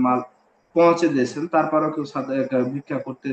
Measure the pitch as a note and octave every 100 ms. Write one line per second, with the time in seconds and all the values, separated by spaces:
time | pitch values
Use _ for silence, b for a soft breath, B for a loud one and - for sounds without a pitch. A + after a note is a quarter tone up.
0 | B2+ B2 - _ _ _ _ E3 E3+ E3
1 | E3+ C#3 A#2+ D3 E3 E3 D#3 D#3 D3+ D#3
2 | C#3+ C#3 C3 C3+ C3 C3 B2 C#3 - -
3 | - B2+ C#3